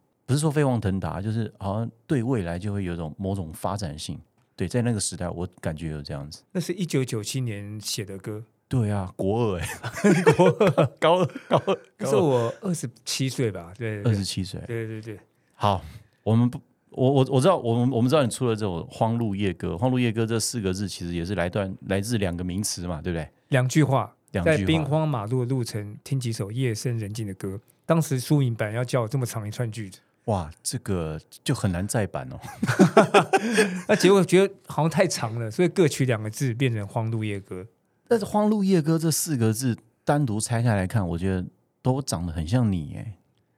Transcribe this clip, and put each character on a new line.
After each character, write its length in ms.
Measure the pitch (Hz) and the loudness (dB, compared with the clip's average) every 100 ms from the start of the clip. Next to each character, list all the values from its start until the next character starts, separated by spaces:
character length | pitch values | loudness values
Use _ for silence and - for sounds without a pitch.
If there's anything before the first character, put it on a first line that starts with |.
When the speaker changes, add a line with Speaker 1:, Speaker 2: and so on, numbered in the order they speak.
| _ _ - | _ _ -2
Speaker 1:
不 80 | |
是 60 | 139 | 0
说 100 | 156 | 2
飞 140 | 143 | 2
黄 160 | 139 120 | 2 2
腾 220 | 101 95 | 0 -2
达， 200 | 87 78 | -4 -4
就 120 | 104 | -4
是 200 | 110 110 - | -4 -4 -6
好 180 | 98 104 | -4 -4
像 140 | 113 - - | -4 -8 -2
对 160 | 143 | 0
未 200 | 117 123 | 0 -2
来 140 | 85 87 | -2 -4
就 140 | 104 | -4
会 140 | 101 90 | -4 -4
有 100 | 85 | -4
种 180 | 80 - | -6 -6
某 180 | 95 98 | -4 -4
种 160 | 80 | -6
发 240 | - 95 101 | -6 -4 -4
展 240 | 82 76 | -6 -8
性。 180 | - 76 - _ _ - | -10 -12 -14 _ _ -6
对， 140 | 165 | -2
在 120 | 123 | 0
那 120 | 120 | 0
个 60 | 107 | 0
时 180 | - 87 | -4 -4
代 100 | 87 | -6
我 180 | 85 90 - | -6 -8 -6
感 160 | - 78 | -6 -6
觉 140 | 80 | -6
有 120 | 76 | -8
这 120 | 73 | -8
样 180 | 73 71 | -10 -10
子。 100 | - _ | -16 _
Speaker 2:
那 80 | 185 | -6
是 100 | - | -4
一 140 | 185 170 | -4 -2
九 180 | 135 | -2
九 180 | 127 113 | -2 -4
七 200 | 104 135 | -4 -6
年 360 | 120 101 101 107 | -6 -6 -10 -10
写 240 | - - 98 | -8 -6 -8
的 120 | 98 | -10
歌。 240 | 117 107 113 _ _ | -10 -10 -12 _ _
Speaker 1:
对 200 | 131 107 | 0 0
啊， 220 | 101 90 - | 0 -4 -2
国 260 | 95 110 | 0 2
二 160 | 113 90 | 0 0
欸。 80 | 87 - - - | -4 -8 -10 0
Speaker 2:
<laughs> 320 | 202 170 185 | 4 6 6
国 160 | 226 180 | 6 4
二。 400 | - 196 - 143 | 6 4 4 2
Speaker 1:
<laughs> 40 | - | 2
高 220 | 165 180 | 2 4
二， 60 | 165 - - | 2 -4 0
高 120 | 165 - | 0 2
二， 120 | - - - | -2 -6 -8
Speaker 2:
那 120 | - | 0
时 60 | - | 2
候 100 | 160 | 4
我 280 | 123 117 - | 2 0 -2
二 120 | 196 | -4
十 160 | 165 123 - | -4 -6 -10
七 240 | - - 131 | -8 -2 -2
岁 240 | 131 117 | 0 -2
吧， 220 | 90 85 98 | -4 -10 -8
对， 180 | 113 107 | -6 0
对， 80 | |
对。 80 | 104 | 2
Speaker 1:
二 40 | 101 | 2
十 80 | |
七 220 | 95 - 92 | 0 -4 -6
岁。 160 | - - | -8 -8
Speaker 2:
对， 220 | 117 110 | -6 -6
对， 140 | 110 | -10
对。 180 | 113 104 _ _ _ - | -12 -14 _ _ _ 0
Speaker 1:
好， 280 | 104 95 78 - - _ | 2 2 -4 -16 -20 _
我 100 | 101 113 | 2 4
们 140 | 123 | 2
不， 80 | - - _ _ | 0 -12 _ _
我， 200 | - 131 | 2 4
我， 160 | 139 131 | 4 4
我 120 | 131 | 4
知 60 | 156 | 4
道， 100 | 170 | 4
我 180 | 117 117 | 2 2
们， 160 | 123 | 2
我 80 | 120 | 2
们 80 | 123 | 4
知 80 | 156 | 4
道 80 | |
你 60 | 120 | 2
出 180 | - 123 | 0 -2
了 80 | 107 | 0
这 100 | 107 | -2
首 160 | 82 - | -4 -8
《荒 280 | - 110 117 | -2 0 0
路 180 | 113 98 | -2 0
夜 180 | 101 | 0
歌》。 140 | 87 87 82 | -2 -4 -2
《荒 140 | 127 | 0
路 80 | 127 | 2
夜 100 | 120 | 0
歌》 140 | 110 110 | 0 0
这 140 | 113 | 0
四 220 | - 120 | -2 -2
个 120 | 95 | -2
字 140 | 92 98 | -2 -4
其 180 | - 87 | -6 -4
实 80 | |
也 120 | 87 85 | -4 -2
是 100 | 95 | 0
来 140 | 87 | 0
段， 260 | 107 95 - - | 0 -4 -6 -2
来 120 | 98 | -2
自 180 | 104 117 | 0 -2
两 160 | 95 87 | -2 -2
个 100 | 90 | -4
名 180 | 90 | -4
词 240 | 107 - 87 | -4 -4 -6
嘛， 140 | 80 | -6
对 100 | 87 | -4
不 80 | 82 | -4
对？ 100 | - _ _ | -6 _ _
Speaker 2:
两 180 | 135 127 | 0 2
句 160 | 156 | 2
话。 320 | 131 131 101 _ _ | 2 2 -2 _ _
Speaker 1:
两 140 | 196 165 | 0 2
句 60 | |
话。 60 | 156 | 2
Speaker 2:
在 60 | |
兵 220 | 190 160 139 | 2 0 0
荒 200 | 156 156 | 0 0
马 200 | 127 104 | -2 -2
路 160 | 127 | -2
的 60 | 120 | -2
路 140 | 131 | -2
程， 360 | 117 110 104 113 - | -4 -6 -10 -14 -6
听 120 | 135 | -4
几 140 | 120 | -2
首 180 | 110 101 | -4 -6
夜 240 | 113 127 | -2 -2
深 240 | 107 135 117 | -2 -4 -4
人 160 | 101 | -6
静 140 | 113 107 | -6 -8
的 60 | |
歌。 260 | 92 98 98 - _ - | -8 -8 -10 -14 _ 0
当 160 | 165 | 2
时 160 | 151 131 | 2 -2
书 220 | - 151 | 2 2
名 160 | 131 110 | 2 0
本 140 | 107 | -4
来 40 | |
要 120 | 113 123 | -4 -2
叫 200 | 135 110 | 0 0
这 120 | 135 | -2
么 80 | 120 | -4
长 200 | 113 104 | -4 -6
一 60 | |
串 180 | 113 120 | -6 -6
句 200 | 104 101 | -6 -12
子。 100 | - _ _ - | -16 _ _ -2
Speaker 1:
哇， 220 | 98 78 - | -2 -2 -8
这 160 | - 117 | -8 -6
个 400 | - 92 80 78 - - | -4 -2 -2 -6 -12 -6
就 100 | - | -4
很 160 | 131 98 | 0 0
难 160 | 87 101 | -2 -2
再 220 | 120 98 | -2 -2
版 180 | 71 65 | -4 -8
哦。 80 | - - - - - - - 196 - | -12 -14 -6 0 6 8 8 6 4
Speaker 2:
<laughs> 640 | - 392 214 214 202 180 - | 4 2 2 2 2 0 0
那 40 | |
结 160 | 214 180 | 4 6
果 140 | 196 | 6
觉 240 | 175 185 196 | 6 4 4
得 60 | - - | -2 -8
好 140 | - | -2
像 80 | 156 | 0
太 160 | 180 185 | 2 2
长 320 | - 113 117 | 0 -4 -4
了， 140 | 113 | -4
所 140 | 107 175 | 0 2
以 20 | |
各 180 | 190 160 | 4 2
取 200 | - 127 | 2 0
两 180 | 110 | 0
个 60 | 107 | -4
字 240 | - 135 | -4 -2
变 200 | 113 135 | 0 0
成 80 | 113 98 | 0 -4
《荒 240 | 117 113 | -4 -2
路 140 | 113 107 | -2 -4
夜 160 | 101 | -6
歌》。 200 | - 92 101 _ _ _ - | -8 -12 -12 _ _ _ -2
Speaker 1:
但 100 | 233 | -2
是 80 | 196 | 0
《荒 200 | 208 208 | 2 2
路 140 | 214 | 2
夜 180 | 190 185 | 4 4
歌》 140 | 151 165 | 4 2
这 140 | 165 | 2
四 240 | - - 135 | 0 0 2
个 160 | 110 | 2
字 260 | 107 135 110 _ _ - | 2 0 -2 _ _ 0
单 200 | 147 135 | 2 2
独 140 | 104 | 0
拆 240 | - 117 | -2 2
开 120 | 120 104 | 2 2
来 120 | 90 | 2
看， 180 | 117 87 | 0 0
我 120 | 85 | 0
觉 120 | 95 | 0
得 160 | 92 90 - _ _ | 0 -4 -12 _ _
都 200 | 127 131 | 0 0
长 240 | 131 90 87 | -2 -4 -4
得 60 | |
很 160 | 82 80 | -4 0
像 240 | 120 113 | 2 2
你 160 | 90 73 | 0 -4
耶。 240 | 52 113 - _ _ _ | -10 -12 -16 _ _ _